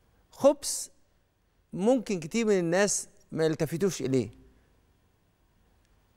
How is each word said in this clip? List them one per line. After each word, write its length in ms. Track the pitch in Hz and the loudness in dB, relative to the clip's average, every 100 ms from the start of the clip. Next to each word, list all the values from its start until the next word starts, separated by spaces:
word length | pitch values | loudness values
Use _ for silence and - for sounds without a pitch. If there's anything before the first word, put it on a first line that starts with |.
| _ _ _ | _ _ _
خبث 580 | - 269 294 - - - _ _ _ _ _ _ _ _ | 2 4 4 -2 -8 -10 _ _ _ _ _ _ _ _
ممكن 480 | 160 202 262 208 190 | -2 2 2 0 -6
كتير 260 | 156 226 220 | -4 -2 2
من 120 | 196 | 2
الناس 500 | 170 175 202 - - - - | 2 2 2 0 -6 -18 -10
ما 120 | 143 | -2
يلتفتوش 580 | 160 151 156 160 190 - | -2 0 -4 0 -2 -2
إليه. 280 | - 131 110 - - _ _ _ _ _ _ _ _ _ _ _ _ _ _ _ _ | -2 -2 -2 -8 -20 _ _ _ _ _ _ _ _ _ _ _ _ _ _ _ _